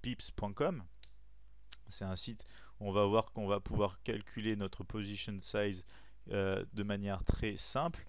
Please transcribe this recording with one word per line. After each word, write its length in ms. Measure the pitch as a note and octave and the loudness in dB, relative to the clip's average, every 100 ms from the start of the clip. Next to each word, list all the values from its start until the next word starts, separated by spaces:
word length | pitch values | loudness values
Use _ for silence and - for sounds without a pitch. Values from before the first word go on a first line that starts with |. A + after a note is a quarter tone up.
pips 300 | A#2+ B2 - | -4 -2 -4
point 200 | - G#2 | -2 -2
com. 300 | G2 D#3 D#3 F2+ - - - - - - - - - - | 2 2 2 -4 -12 -14 -14 -14 -14 -14 -12 -10 -10 -6
C'est 180 | - | -4
un 120 | F#2+ F#2 | -2 -2
site 260 | - A2+ - - - - | -4 -6 -10 -12 -12 -6
où 80 | G#2 | 2
on 40 | |
va 120 | G2 | 6
voir 220 | G2+ A2 - | 8 8 6
qu'on 140 | - G2 | 2 2
va 140 | G2+ | 2
pouvoir 420 | - G#2+ G2+ - | 2 4 4 2
calculer 540 | - A2 - - G#2+ G#2 | -4 -4 -4 -2 2 2
notre 260 | F#2+ - | 0 -4
position 560 | F#2 A2 G2+ G2+ - G2 | -4 -2 -2 -2 -4 -4
size, 440 | - G#2 G#2 F#2 - - - - - | -2 2 2 0 -6 -12 -14 -12 -2
euh, 340 | G2+ F#2+ F#2+ F#2+ | 2 2 2 0
de 100 | G#2 | -2
manière 400 | G#2 G2+ G2+ G2 | 0 0 0 0
très 340 | - - G#2+ G#2 | 2 2 2 0
simple. 480 | - C3 E3 - | 0 2 0 -2